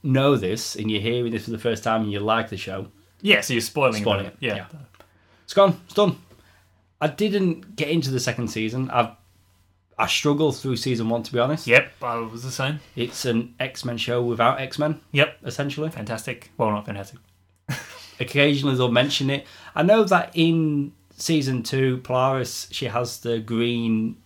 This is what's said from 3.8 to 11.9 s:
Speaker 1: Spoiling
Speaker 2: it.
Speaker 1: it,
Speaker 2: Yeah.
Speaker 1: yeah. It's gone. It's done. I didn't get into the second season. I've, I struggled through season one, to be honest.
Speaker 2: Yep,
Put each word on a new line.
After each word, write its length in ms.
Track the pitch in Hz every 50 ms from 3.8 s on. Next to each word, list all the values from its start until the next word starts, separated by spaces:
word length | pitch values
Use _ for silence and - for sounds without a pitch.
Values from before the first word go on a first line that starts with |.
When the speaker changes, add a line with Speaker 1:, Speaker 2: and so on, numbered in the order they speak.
| 135 127 110 107
Speaker 1:
Spoiling 240 | 104 110 101 98 98
Speaker 2:
it. 60 | 98
Speaker 1:
it, 40 | - -
Speaker 2:
Yeah. 160 | 135 117 101
Speaker 1:
yeah. 80 | 98 92 - - 151 139 _ _ _ - _ _ _ _ _ _ _ _
It's 100 | - -
gone. 260 | 202 196 190 - - -
It's 100 | - -
done. 240 | 196 208 185 180 - - _ - _ _ _ _ _ _ _ _ _ _ _ _ _
I 60 | 147
didn't 720 | 156 139 - 208 214 196 202 190 175 160 - - - -
get 120 | - 156 143
into 220 | 165 170 139 135
the 80 | 131 123
second 280 | - 127 110 - 120 110
season. 420 | - 110 110 110 117 131 131 127
I've, 200 | - 123 117 - - _ _ _ _ _ _ _ _ _ _ _ _ _ _ _ _
I 120 | - 165 160
struggled 480 | - - - 147 143 143 160 147 -
through 200 | - - 135 127
season 320 | 113 - 135 127 113 113 113
one, 140 | 117 120
to 100 | 113 -
be 60 | 120 120
honest. 300 | 120 135 156 156 - 120
Speaker 2:
Yep, 240 | 117 139 139 -